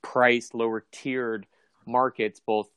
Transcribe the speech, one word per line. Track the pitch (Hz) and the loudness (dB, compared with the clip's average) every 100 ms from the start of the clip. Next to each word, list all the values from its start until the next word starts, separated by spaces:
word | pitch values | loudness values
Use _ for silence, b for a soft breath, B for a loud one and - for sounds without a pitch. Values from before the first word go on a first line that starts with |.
| - | -6
priced, | 131 123 120 - | 2 4 4 0
lower | 117 113 110 - | -4 -2 -2 -8
tiered | - 143 131 120 110 95 _ _ _ | -12 -6 -4 -4 -6 -10 _ _ _
markets, | - 123 131 - 107 - | -4 0 0 0 -4 -4
both, | - 107 104 | -2 -2 -2